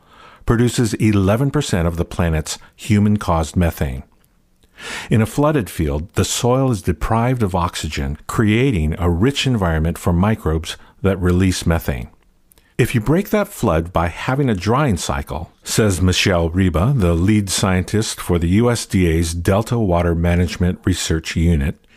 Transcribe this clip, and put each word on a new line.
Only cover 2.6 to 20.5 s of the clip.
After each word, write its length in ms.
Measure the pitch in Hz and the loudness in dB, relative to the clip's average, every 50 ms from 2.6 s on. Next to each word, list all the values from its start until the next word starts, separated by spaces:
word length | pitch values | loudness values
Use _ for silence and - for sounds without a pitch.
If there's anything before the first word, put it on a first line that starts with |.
| - - _ | -14 -20 _
human-caused 800 | - - - 104 104 104 107 104 104 - - 85 80 80 - - | -8 -2 0 2 2 4 2 2 0 0 0 0 0 -2 -2 0
methane. 480 | 90 85 82 - - 80 69 62 65 - _ _ _ _ _ _ _ _ _ _ _ _ _ _ - - - - - - - | 0 0 0 0 -2 -4 -6 -6 -8 -12 _ _ _ _ _ _ _ _ _ _ _ _ _ _ -18 -16 -14 -14 -10 -4 0
In 120 | 147 110 110 | 2 2 2
a 20 | |
flooded 440 | - - - 143 151 156 139 98 - | 0 0 0 0 2 2 0 -2 -2
field, 420 | - - 82 73 71 76 80 - - | -4 -4 -2 -2 -2 -4 -6 -6 -2
the 100 | - 95 | -2 -2
soil 460 | - - - - 120 123 131 135 131 | -2 -2 -2 0 2 2 2 2 0
is 120 | 120 95 - | 0 -2 -2
deprived 580 | - 85 - - - 113 113 120 123 131 123 | -4 -4 -2 -2 0 0 0 0 0 0 0
of 140 | 113 92 90 | -2 -2 0
oxygen, 600 | 90 85 - - - - 78 - - 71 69 73 - - | -2 -2 -4 -4 -6 -8 -6 -6 -4 -4 -6 -6 -8 -10
creating 680 | - - - 113 104 104 117 131 143 117 85 76 76 82 - | -6 -2 0 2 2 4 2 2 2 2 0 0 -2 -2 0
a 100 | 85 87 | 0 0
rich 380 | 87 82 104 135 143 - - | 2 2 2 0 0 0 -2
environment 500 | 131 127 107 95 85 80 78 78 85 82 | 0 0 0 0 0 0 0 0 -2 -2
for 160 | - - 95 87 | -2 -2 0 2
microbes 640 | 85 95 107 113 107 - 80 78 82 80 - - - - - - - | 2 2 2 0 0 -2 -2 -2 -2 -4 -6 -12 -14 -16 -20 -10 -4
that 180 | - 95 98 - | -2 -2 0 0
release 460 | 90 90 87 90 95 92 90 - - | 2 2 2 4 2 2 0 0 0
methane. 440 | 85 82 82 - - 73 60 60 - - _ _ _ _ _ _ _ _ _ _ _ _ | 0 -2 -2 -2 -4 -6 -6 -8 -12 -16 _ _ _ _ _ _ _ _ _ _ _ _
"If 160 | - 120 - - | -2 0 0 0
you 80 | 120 | 0
break 300 | 104 127 151 185 196 - | 0 2 0 0 0 0
that 160 | - 208 202 | 0 -2 -2
flood 440 | - - - - 104 80 80 82 87 | -2 -4 -2 0 0 2 0 0 -2
by 160 | - 82 87 | -2 -2 -2
having 420 | 85 - - - - 131 139 147 127 | -2 -4 -6 -4 -2 0 0 2 0
a 40 | 107 | 0
drying 420 | 90 87 101 120 135 156 135 95 | 0 0 0 2 2 2 2 0
cycle," 540 | 82 - - - 71 71 - - - 82 - _ _ - | -2 -2 -4 -4 -6 -6 -6 -8 -10 -10 -12 _ _ -12
says 360 | - - - 113 104 92 82 | -4 0 2 2 2 2 2
Michelle 520 | 92 92 90 - - 107 90 85 85 80 | 2 2 2 2 2 2 2 2 2 0
Reba, 420 | 82 95 95 92 82 78 90 127 147 | 2 2 2 2 2 2 2 2 2
the 200 | 123 92 85 85 | 2 2 2 2
lead 340 | 82 90 101 107 107 101 95 | 2 2 2 2 2 0 -2
scientist 720 | - - - 98 92 92 87 - - 104 - - - - | -2 -2 0 0 2 0 0 0 -2 -2 -2 -2 -6 -8
for 160 | - - 90 | -4 -2 0
the 120 | 85 85 85 92 104 | 0 2 2 2 4
U 80 | 120 123 | 4 2
S 160 | 117 - - | 0 -2 -2
D 220 | - - 95 90 | -2 0 2 2
A's 260 | 85 80 82 85 82 82 | 2 2 0 0 -2 -2
Delta 460 | 87 85 - 95 90 - - 123 117 | -2 0 2 2 2 0 0 -2 0
Water 340 | 110 92 87 85 87 85 85 | 0 2 2 2 2 2 0
Management 680 | 82 85 87 85 87 90 82 | 0 2 2 2 2 0 0